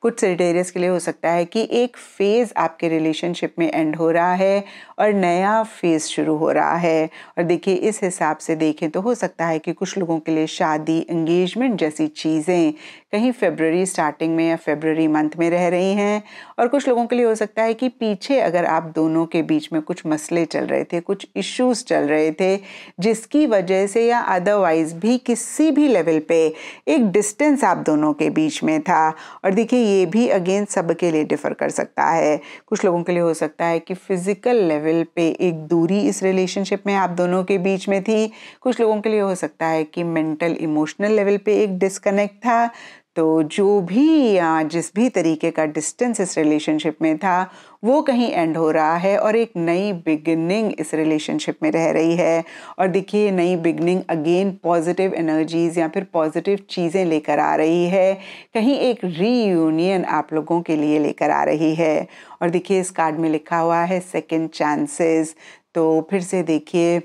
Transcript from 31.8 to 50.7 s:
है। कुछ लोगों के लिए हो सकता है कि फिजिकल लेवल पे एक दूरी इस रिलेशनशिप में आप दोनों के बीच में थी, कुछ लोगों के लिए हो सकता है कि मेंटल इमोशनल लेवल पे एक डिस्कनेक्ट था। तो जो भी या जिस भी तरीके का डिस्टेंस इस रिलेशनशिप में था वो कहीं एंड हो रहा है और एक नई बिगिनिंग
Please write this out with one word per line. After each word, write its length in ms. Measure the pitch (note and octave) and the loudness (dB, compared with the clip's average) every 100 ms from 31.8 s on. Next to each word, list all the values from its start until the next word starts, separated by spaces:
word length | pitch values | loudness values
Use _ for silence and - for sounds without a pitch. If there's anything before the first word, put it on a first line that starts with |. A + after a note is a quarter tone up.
| - - | -6 0
है। 360 | D3 E3 D3+ - - - _ | 0 2 2 0 -4 -20 _
कुछ 180 | G#3 | -2
लोगों 180 | G3+ F3 | 0 0
के 100 | F3 | -2
लिए 100 | F3 | 0
हो 120 | E3+ | 0
सकता 320 | D#3+ D#3 - E3+ | 0 -4 -2 -2
है 120 | E3 | -2
कि 160 | D#3+ | -4
फिजिकल 680 | F#3 - F#3+ F#3 G3+ B3 B3 | -12 -6 -4 -2 -2 0 2
लेवल 400 | F3+ D3+ D#3 E3 E3 - | 2 0 0 0 -2 0
पे 120 | E3 - | 0 0
एक 260 | F3+ E3 D#3 | -2 -2 0
दूरी 340 | E3+ E3 G3 | 2 2 2
इस 220 | G3 G3 | 0 0
रिलेशनशिप 640 | F#3+ F#3+ F#3 G3+ F#3+ G3 G3+ | 0 0 0 -2 -4 -4 -2
में 80 | |
आप 160 | G3 F3+ | 0 0
दोनों 340 | F3 F3+ F#3 | 0 0 0
के 140 | F3+ G3 | 0 0
बीच 300 | F#3 F#3+ G3+ | 0 -2 0
में 140 | G3 | -2
थी, 300 | F#3+ A3 A3 A3 - - | 0 0 0 -6 -20 -6
कुछ 200 | B3+ A#3+ | -4 0
लोगों 200 | A3+ G#3+ | 2 2
के 80 | G#3+ | 0
लिए 120 | G#3+ | 0
हो 140 | G3 | 0
सकता 320 | F#3 D3+ _ E3 | -2 -6 _ -2
है 180 | D#3+ | 0
कि 180 | D#3 F3 | -2 -4
मेंटल 540 | E3+ D#3+ D#3 D3+ E3+ D#3+ | -2 -2 -2 -2 -2 -2
इमोशनल 520 | E3 D3+ D3+ - G#3 | -2 0 -2 -2 0
लेवल 240 | A3 G3+ G3+ | 2 2 0
पे 260 | G3+ G3+ | 2 2
एक 160 | G#3 F#3 | 2 0
डिस्कनेक्ट 580 | F#3+ G3 - G3 G3+ - | -2 0 -2 0 -2 -4
था। 340 | A#3+ A#3 A#3 - - - _ - | 0 2 0 -4 -20 -20 _ -2
तो 260 | D#3+ D#3+ | 2 2
जो 380 | D3+ - G3+ G#3 | 0 0 2 2
भी 520 | E3+ G3 D4+ D#4+ B3 | 0 2 4 4 4
या 300 | F#3+ E3 D#3+ | 2 2 2
जिस 280 | D#3 E3+ D#3+ | 0 -4 -4
भी 140 | G3 B3 | 0 0
तरीके 420 | G3 E3 D#3+ E3+ | 2 0 2 0
का 140 | D#3+ D#3 | 0 -2
डिस्टेंस 540 | D#3 D3+ - B3 A3+ | -2 -6 -4 -2 0
इस 160 | F3+ - | -2 0
रिलेशनशिप 640 | D3+ D3+ D3+ D#3 D#3+ D3+ | 0 0 0 -2 -2 -2
में 160 | D#3+ D#3 | -2 0
था 320 | G3 F3+ F#3 - - - | 0 0 -2 -8 -20 -6
वो 160 | G#3 C#4+ | 0 2
कहीं 280 | D4+ A#3+ A#3+ | 2 0 0
एंड 260 | - E3 D#3+ | 0 -2 0
हो 140 | D#3 | 0
रहा 260 | D#3+ D#3 E3 | 2 2 2
है 200 | F#3+ G3+ | 2 2
और 180 | G#3+ A3 | 2 2
एक 140 | A3+ F3+ | 0 -2
नई 360 | E3 E3+ G#3 F3+ E3 | -2 0 -2 -4 -2
बिगिनिंग 640 | D3+ D3+ D#3+ E3 G3+ G#3+ | -2 0 -2 0 0 -2